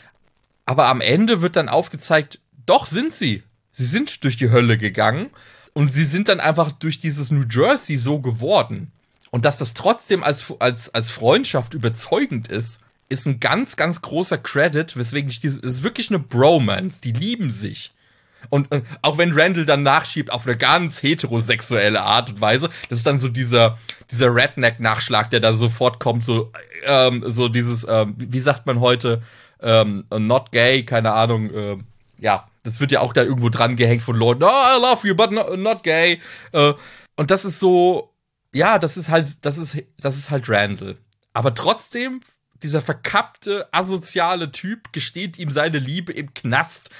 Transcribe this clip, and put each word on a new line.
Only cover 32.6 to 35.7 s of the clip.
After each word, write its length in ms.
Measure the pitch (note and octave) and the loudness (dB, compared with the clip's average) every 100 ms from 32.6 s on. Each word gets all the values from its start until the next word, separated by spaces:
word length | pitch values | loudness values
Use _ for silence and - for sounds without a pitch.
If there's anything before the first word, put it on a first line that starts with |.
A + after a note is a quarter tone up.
das 160 | A#2 A2+ | -10 -4
wird 120 | C#3 | 0
ja 100 | C3+ | 0
auch 120 | B2+ | 2
da 80 | C3+ | 2
irgendwo 260 | B2 C3 A#2 | 2 2 0
dran 260 | A2+ A#2 A#2+ | 2 0 2
gehängt 260 | A#2 A#2+ | 2 2
von 120 | A#2 A#2+ | 0 2
Leuten, 280 | A2+ B2 | 2 4
oh, 40 | F3 | 4
I 320 | C4+ B3+ C4 | 4 4 4
love 260 | B3 A#3+ G3+ | 4 2 2
you, 80 | F3+ | 2
but 160 | A3+ | 2
no, 240 | G#3+ - F#3 | 0 -4 -2
not 280 | G3+ | -2